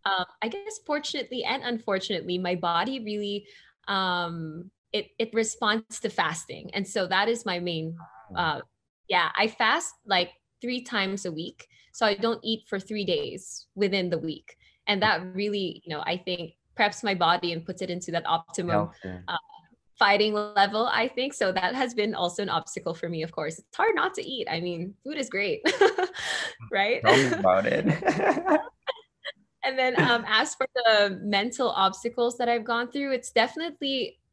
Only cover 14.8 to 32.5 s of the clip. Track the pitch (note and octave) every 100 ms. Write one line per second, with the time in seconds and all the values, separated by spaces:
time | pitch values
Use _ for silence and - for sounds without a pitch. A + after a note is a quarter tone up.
14.8 | - G3 G#3+ E3+ F#3 F#3 G#3 G#3 F#3 -
15.8 | E3+ D3+ D#3+ F3+ - F3 E3 _ _ -
16.8 | G#3 - G#3+ F#3+ E3+ F3 F3 E3 E3 F#3
17.8 | F3+ F3+ F3+ E3+ E3 E3 - - F3 G#2
18.8 | G#2 - F#2+ F2+ F#2 E3+ _ - _ _
19.8 | _ - G3+ G3+ G#3+ G#3 G#3 G#3 G3 G#3+
20.8 | A#3 - A#3+ - C4+ - G3 F#3 F3+ -
21.8 | B3 A#3+ G#3 - F3 F3+ G3+ D#3+ - -
22.8 | - E3 E3+ E3 D#3+ - D#3 E3 _ -
23.8 | A4 F4 E4 F#4+ - B3+ - E3 F3 E3+
24.8 | F3+ G3 C4+ D#4 B3+ F#3+ G3+ D3 D#4+ -
25.8 | G4 G4 F#4 - - - - - - G3
26.8 | G3+ A#3+ - C3 C3 - F#2 F#2+ G#2 -
27.8 | - D#3 F#4+ - - - F4+ D4+ - _
28.8 | - - _ _ - - _ _ C4+ C4
29.8 | B3+ B3 B3+ A#3 A3+ A3 B3+ - C4 B3+
30.8 | A3+ G#3+ G3+ F#3+ G#3 G3 A#3 A#3 A#3+ -
31.8 | F#3+ G3+ A#3 A#3+ A#3+ A#3+ A#3+